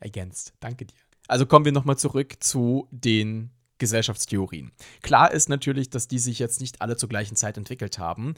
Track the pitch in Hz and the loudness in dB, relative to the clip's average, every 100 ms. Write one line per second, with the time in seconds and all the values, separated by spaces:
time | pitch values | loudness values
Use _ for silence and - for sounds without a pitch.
0 | 107 101 92 - - - 117 123 - _ | -14 -10 -10 -12 -14 -12 -12 -12 -14 _
1 | _ _ - 123 135 151 147 143 139 135 | _ _ -2 0 8 6 6 2 0 0
2 | 143 - - - - 131 120 131 - 123 | 0 -2 -4 -4 -4 0 2 0 -4 -4
3 | 120 110 107 110 117 - _ - 113 113 | 2 2 0 -4 -10 -14 _ -6 0 0
4 | 110 104 - 101 92 78 62 - - - | 0 -2 -2 -2 -2 -6 -14 -20 -20 -12
5 | - 139 151 - - 139 143 135 131 123 | 4 6 8 6 0 0 0 -2 -2 -4
6 | - 127 123 113 120 - 127 - 110 117 | -2 -2 -2 -2 -4 -4 -6 -6 -6 -4
7 | 107 107 104 107 107 107 101 131 101 - | -4 -4 -4 -2 -4 -4 -10 -8 -8 -6
8 | 82 85 127 | -6 -6 -6